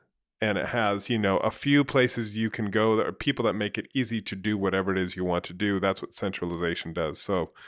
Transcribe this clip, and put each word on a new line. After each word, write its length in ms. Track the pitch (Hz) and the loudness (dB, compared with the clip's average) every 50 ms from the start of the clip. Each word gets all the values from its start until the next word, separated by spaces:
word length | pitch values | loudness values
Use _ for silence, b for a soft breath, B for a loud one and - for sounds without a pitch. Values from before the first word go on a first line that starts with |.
| _ _ _ _ _ _ _ - | _ _ _ _ _ _ _ -4
and 160 | 113 107 101 | -2 0 0
it 100 | 90 67 | 0 -2
has, 420 | - - 117 110 104 101 101 - - | -2 0 0 2 2 0 0 0 0
you 80 | 120 | 0
know, 200 | 110 104 98 95 - | 2 4 4 2 4
a 120 | - 107 | 2 0
few 320 | - - - 143 143 143 139 | -4 -2 0 2 4 4 2
places 540 | - - 135 127 123 - 120 113 104 101 | 2 2 2 2 2 2 -2 -6 -4 -2
you 120 | 110 113 107 | -2 -2 -2
can 220 | - - 110 101 | 0 -2 -4 0
go 240 | 95 110 110 113 110 | 2 4 4 4 4
that 100 | 107 - | 4 2
are 60 | - | 0
people 320 | 92 - - 143 135 - 113 | -4 -2 -2 -2 0 2 2
that 100 | 107 92 | 0 2
make 240 | 107 104 104 - | 0 -2 -2 -4
it 120 | 110 - - - | -6 -8 -4 -2
easy 280 | 135 123 104 113 110 | -2 -2 0 -2 -4
to 160 | - - 104 | -4 -6 -8
do 200 | 95 95 107 107 | -4 -2 0 0
whatever 320 | 98 98 95 90 95 92 98 | 2 2 2 2 2 2 2
it 80 | 92 | 2
is 180 | 95 92 90 - | 0 0 -2 -2
you 100 | 92 90 | -2 -2
want 180 | 90 87 87 - | 0 0 0 -2
to 100 | - 87 | -4 -6
do. 280 | 90 104 101 101 92 | -2 0 0 2 2
That's 200 | 95 95 95 - | 2 0 0 0
what 140 | - - - | -6 -10 -6
centralization 800 | - 107 98 95 - 90 87 87 85 87 85 85 - - 85 80 | -4 -4 -4 -4 -4 -4 -4 -4 -2 -2 -2 -2 -2 -6 -6 -4
does. 260 | 85 82 76 73 - | -2 -2 -2 -4 -6
So 320 | - - 98 90 80 - B B B | -4 -2 0 0 0 -2 B B B